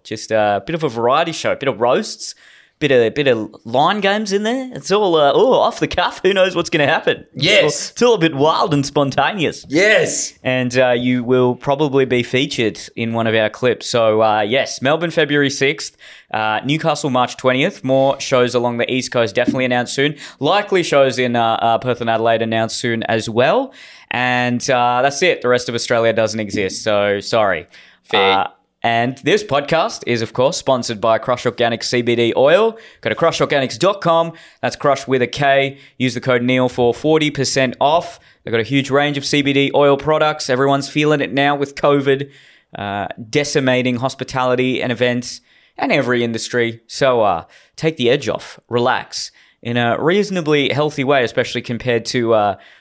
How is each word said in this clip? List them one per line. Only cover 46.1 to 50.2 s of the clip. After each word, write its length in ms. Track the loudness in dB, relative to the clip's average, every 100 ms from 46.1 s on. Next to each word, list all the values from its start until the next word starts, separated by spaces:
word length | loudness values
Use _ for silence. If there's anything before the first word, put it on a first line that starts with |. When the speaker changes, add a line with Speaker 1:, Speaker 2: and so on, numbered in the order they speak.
| 0
Speaker 1:
industry. 580 | -2 -4 -4 -2 -2 -4 -14
So, 360 | -2 2 4
uh, 240 | 2 0 -6 _ _ -6
take 220 | -4 0
the 140 | 0
edge 180 | 0 -2
off. 300 | -6 -8 -18 -6
Relax 600 | -2 0 -2 -4 -12 -12 -16 _ _
in 140 | -6 -2
a 220 | 0 0
reasonably 720 | 2 0